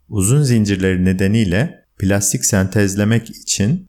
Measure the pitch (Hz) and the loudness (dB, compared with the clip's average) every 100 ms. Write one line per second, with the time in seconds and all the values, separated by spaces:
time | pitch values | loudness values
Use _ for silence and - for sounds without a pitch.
0 | - 107 95 139 139 120 104 95 95 92 | -8 -2 0 2 2 2 2 0 0 2
1 | 92 92 98 110 101 87 165 - _ - | 2 2 0 2 0 0 -2 -6 _ -6
2 | 95 98 - 131 - 104 92 107 101 98 | -2 0 0 -2 -2 0 0 0 0 0
3 | 104 117 - - - - 101 180 | 0 0 -2 -12 -8 -2 -2 -2